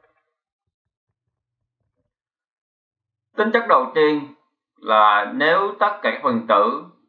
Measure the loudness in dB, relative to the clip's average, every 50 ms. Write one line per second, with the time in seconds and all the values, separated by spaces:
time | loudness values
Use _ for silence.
0 | _ _ _ _ _ _ _ _ _ _ _ _ _ _ _ _ _ _ _ _
1 | _ _ _ _ _ _ _ _ _ _ _ _ _ _ _ _ _ _ _ _
2 | _ _ _ _ _ _ _ _ _ _ _ _ _ _ _ _ _ _ _ _
3 | _ _ _ _ _ _ _ -4 -2 0 0 0 2 2 2 2 2 0 0 0
4 | 2 2 0 -2 -6 -12 -18 _ _ _ _ _ _ _ _ _ -4 0 2 4
5 | 4 4 4 2 0 -2 -4 -2 0 0 2 0 0 -2 -4 -2 -2 -2 -2 -4
6 | -6 -6 -6 -4 -4 -2 -2 -2 0 2 2 2 2 2 -2 -6 -10 -16 -20 _
7 | _